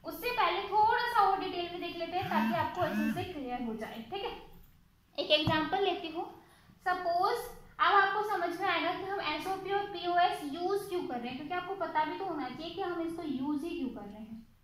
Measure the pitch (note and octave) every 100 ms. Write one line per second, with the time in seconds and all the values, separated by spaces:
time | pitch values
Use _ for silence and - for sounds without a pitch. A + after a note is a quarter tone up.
0 | E4 - A#4+ A4+ F4+ F4+ G4+ G#4 G#4+ A#4+
1 | A#4 A4+ G4 G4 F#4 F4+ F4 F4 F4 E4+
2 | E4 F4 - E4 A3+ F4 - F4+ F4 G#3
3 | A3 C#4 F#4 D#4+ B3+ B3 A#3+ A3 A3 A3
4 | A3+ G4 A4 - - - - - _ _
5 | _ - C#4+ D4+ D#4 D#4 D4+ G4 G4 E4+
6 | D#4+ D#4 - - - - - - F#4+ F#4
7 | F4+ F4 G4 A#4+ - - - - D#4+ G4
8 | G4 G4+ G#4 G4 F4 - F#4+ E4+ D#4 F#4
9 | G4 G4+ D#4 D#4 F4 F#4+ F#4+ G4+ G4+ F4+
10 | F4 F4 F4+ F4+ D4+ D4 F4+ G4+ - F4+
11 | - B3 A3+ C4 D4+ F4+ F4+ F#4+ D#4+ D#4
12 | D#4 F4 G4 D#4 B3+ C4+ E4 E4+ F#4 E4+
13 | E4 E4 E4 B3+ C4+ D4+ E4+ E4+ B3 A3
14 | G3+ G#3 A3 A3+ - -